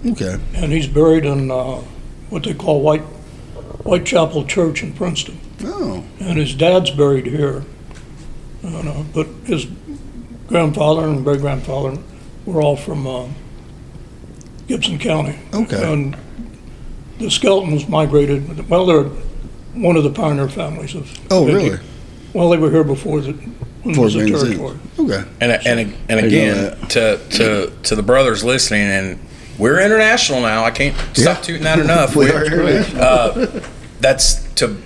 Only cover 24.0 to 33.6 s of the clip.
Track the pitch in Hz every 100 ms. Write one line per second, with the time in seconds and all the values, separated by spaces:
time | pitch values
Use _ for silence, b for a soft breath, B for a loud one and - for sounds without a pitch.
24 | 113 107 107 147 131 95 71 143 - -
25 | 294 98 101 - 120 117 123 120 107 -
26 | - 113 110 104 110 101 98 - - 123
27 | 113 101 - - 113 104 92 - - 107
28 | 101 127 135 110 113 127 - 107 101 98
29 | 95 92 - B B - 107 160 196 220
30 | 220 233 - 131 117 110 113 117 139 -
31 | - - 120 - - 165 156 160 151 170
32 | 147 147 135 151 151 165 160 180 - -
33 | 127 127 113 220 254 220